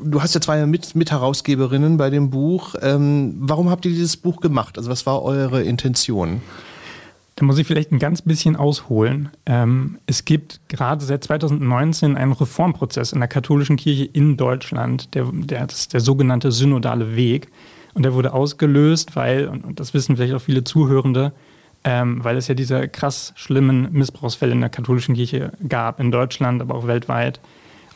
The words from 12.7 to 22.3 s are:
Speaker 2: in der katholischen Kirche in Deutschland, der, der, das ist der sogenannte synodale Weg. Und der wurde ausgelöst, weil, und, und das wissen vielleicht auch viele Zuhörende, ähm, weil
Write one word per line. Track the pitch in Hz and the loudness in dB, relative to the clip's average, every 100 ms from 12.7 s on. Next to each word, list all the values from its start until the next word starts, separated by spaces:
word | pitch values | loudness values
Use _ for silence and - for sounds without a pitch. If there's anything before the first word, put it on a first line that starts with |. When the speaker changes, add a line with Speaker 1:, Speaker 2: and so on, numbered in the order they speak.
| - 127 - 117 | 0 -4 -4 -4
Speaker 2:
in | 143 | -2
der | 120 | -2
katholischen | 143 123 143 139 139 | -2 0 2 2 0
Kirche | 151 139 135 | 0 0 0
in | 147 147 131 | 2 2 2
Deutschland, | 127 131 - 123 123 127 - | 0 -2 -4 -6 -4 -4 -4
der, | 131 123 | -4 -4
der, | - 139 123 131 | -4 -6 -6 -6
das | - | -8
ist | - | -4
der | 123 | 0
sogenannte | 117 135 127 120 135 | 2 2 2 2 0
synodale | 117 139 131 120 120 110 113 | 2 2 2 0 -2 -2 0
Weg. | 123 139 - - - - - | 2 0 -4 -20 -20 -20 -8
Und | 180 | 0
der | 131 | 2
wurde | 127 131 | 2 0
ausgelöst, | 131 143 - 151 143 151 160 - - | 0 -2 0 2 6 6 4 -2 -4
weil, | 123 131 - | 0 0 -2
und, | - | -6
und | - - | -10 -10
das | 131 | -4
wissen | 143 131 123 | -2 0 2
vielleicht | 123 | 0
auch | 131 | -2
viele | - 131 127 | 0 0 2
Zuhörende, | 156 139 135 135 127 139 - _ - _ _ 135 | 2 4 4 2 2 0 -4 _ -20 _ _ -2
ähm, | 123 123 120 | 0 0 -2
weil | 120 | -2